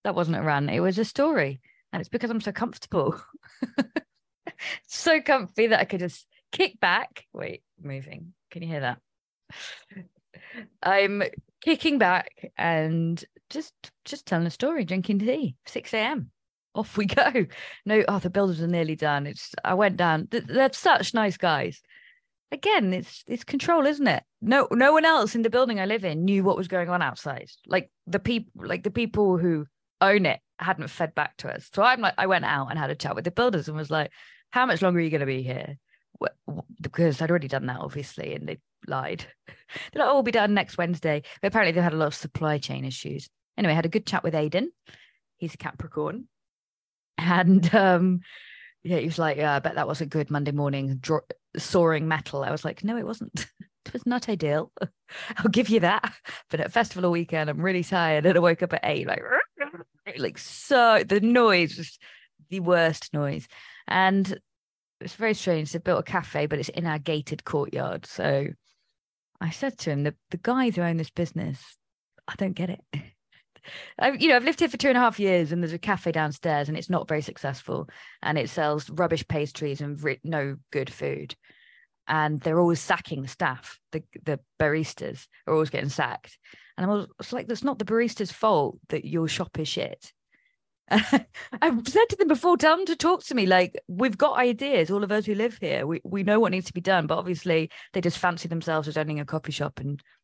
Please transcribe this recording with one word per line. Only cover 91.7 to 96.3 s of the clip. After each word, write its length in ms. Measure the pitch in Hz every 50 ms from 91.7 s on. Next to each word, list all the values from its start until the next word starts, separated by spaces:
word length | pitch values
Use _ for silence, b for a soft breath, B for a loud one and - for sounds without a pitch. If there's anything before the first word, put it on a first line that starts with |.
| 254 226 233
said 200 | - 262 392 453 466
to 80 | 403
them 100 | - 392
before, 300 | 311 302 240 - 359 339
"Tell 200 | - - 311 320
them 100 | 339 381
to 100 | 359 330
talk 260 | 320 - 330 359 - -
to 80 | - 294
me. 120 | 247 202
Like, 340 | 185 185 185 180 - - - -
we've 320 | - 180 180 247 262 208 -
got 200 | 285 302 - -
ideas, 520 | 254 247 240 - 277 277 277 208 160 156
all 140 | 190 202 208
of 80 | 190 208
us 120 | 214 208
who 120 | 208 208
live 220 | 196 214 240 226 -
here. 260 | - 156 139 127 -
We, 140 | 147 165 156 -
we 220 | - 180 202 190
know 160 | 196